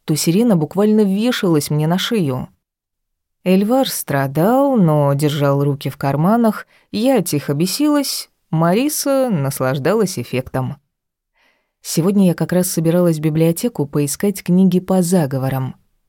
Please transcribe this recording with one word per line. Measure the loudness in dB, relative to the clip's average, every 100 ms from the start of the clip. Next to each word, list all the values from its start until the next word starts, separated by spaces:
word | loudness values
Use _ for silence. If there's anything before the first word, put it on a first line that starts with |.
| -4
то | -2
сирена | 0 2 2 2
буквально | 0 0 2 4
вешалась | 2 0 -2 0 0 0 0
мне | -2 0
на | -2
шею. | -2 -2 -2 -4 -8 _ _ _ _ _ _ _ _ _
Эльвар | 0 2 2 0 0
страдал, | -4 -4 -2 -2 0 2 2 2 4
но | 4 4 2
держал | 2 0 0 0 2
руки | 0 -2 -6
в | -4
карманах, | -4 0 2 2 2 -2 -8 _ _
я | -2 2 2
тихо | 0 -2 -2
бесилась, | -2 -2 0 0 0 -2 -8 -12 _ _
Мариса | 0 2 2 0 -2 -2 0 0
наслаждалась | -2 -2 -2 -2 -2 0 0 -2 -4
эффектом. | -6 -6 -4 -6 -6 -10 _ _ _ _ _ _ _ _ _ _
Сегодня | -6 -2 0 2 2
я | 2
как | 0
раз | 0 0
собиралась | -2 0 2 2 0
в |
библиотеку | -2 2 0 0 -4 -4 -4
поискать | -2 -4 -2 -4 -4
книги | 0 2 4 2
по | 2 0
заговорам, | 2 0 0 -2 -2 -4 -6 -10 _ _